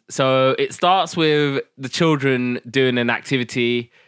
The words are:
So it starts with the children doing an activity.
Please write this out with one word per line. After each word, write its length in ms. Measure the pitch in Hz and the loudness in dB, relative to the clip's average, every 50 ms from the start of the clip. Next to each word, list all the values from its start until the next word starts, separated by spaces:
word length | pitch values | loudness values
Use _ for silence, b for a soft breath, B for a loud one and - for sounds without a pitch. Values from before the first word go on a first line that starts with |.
| _ - | _ -10
So 460 | - - 135 131 131 131 131 131 131 - | -2 0 2 2 4 4 2 2 2 0
it 140 | 139 131 - | -2 -4 -2
starts 440 | - 180 175 190 190 165 - - | 0 2 2 2 2 0 -2 -2
with 460 | 175 160 156 151 147 147 143 139 135 - _ _ | 0 0 2 2 2 0 0 -2 -4 -6 _ _
the 120 | - 135 127 | -12 -12 -8
children 720 | - - 170 160 156 139 135 139 131 123 123 123 123 120 - 127 | -2 0 2 2 2 2 2 0 0 0 -2 -4 -4 -6 -8 -4
doing 280 | 113 135 131 127 123 | 0 2 2 2 2
an 120 | 123 120 120 | 0 0 0
activity. 800 | 117 - - - 139 127 123 - - 127 120 120 120 120 120 - b b b | -2 -2 -2 -2 -2 -2 -2 -4 -4 -2 0 0 0 -2 -4 -8 b b b